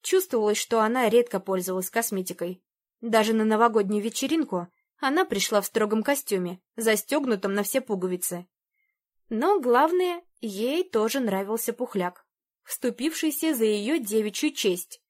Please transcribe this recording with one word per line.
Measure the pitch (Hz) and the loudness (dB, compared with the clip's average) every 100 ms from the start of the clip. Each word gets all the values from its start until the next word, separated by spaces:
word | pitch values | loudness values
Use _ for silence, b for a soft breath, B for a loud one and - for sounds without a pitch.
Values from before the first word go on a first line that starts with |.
Чувствовалось, | - 381 370 233 208 214 | 2 0 2 0 0 0
что | - 226 | 0 0
она | 214 254 233 | 2 2 4
редко | 233 240 190 | 4 4 -4
пользовалась | 185 185 180 185 185 | -2 -2 -2 -4 -2
косметикой. | 233 226 196 185 180 175 185 _ _ _ _ | -4 -2 -4 -6 -6 -8 -8 _ _ _ _
Даже | 233 220 214 | 2 2 4
на | 220 | 2
новогоднюю | 220 214 233 220 196 208 | 2 4 4 4 2 0
вечеринку | 220 - 269 320 - 185 175 _ _ _ | -2 -4 -2 0 0 -4 -6 _ _ _
она | 269 302 381 | 0 0 0
пришла | 202 - 208 | -2 0 0
в | 202 | 0
строгом | 226 214 220 | 0 0 0
костюме, | 214 277 - 196 180 180 _ - | 0 -2 0 -2 -2 -8 _ -2
застегнутом | 220 208 - 294 269 208 196 202 | 0 0 0 -2 0 0 0 -2
на | |
все | 202 269 | 0 -2
пуговицы. | 254 196 185 180 - 175 175 _ _ _ _ _ _ _ _ | -2 -4 -2 -4 -6 -8 -14 _ _ _ _ _ _ _ _
Но | 220 320 415 | -2 2 2
главное, | 247 240 311 359 359 349 _ _ | 4 4 4 2 0 -4 _ _
ей | 226 196 233 320 | -8 -4 -2 -2
тоже | 370 220 226 277 | -2 0 0 0
нравился | 226 190 196 226 - | 0 -2 -2 -4 -4
пухляк, | 233 247 196 180 - _ _ _ _ | -6 -4 -2 -4 -6 _ _ _ _
вступившийся | - - 247 233 285 320 311 294 320 | -12 -4 -4 -2 -4 -2 -2 0 -2
за | 262 220 | 2 2
ее | 208 208 320 | 0 0 -2
девичью | 214 220 214 - 302 | 0 -2 -2 -2 -4
честь. | - 208 180 - - | 0 0 0 -6 -18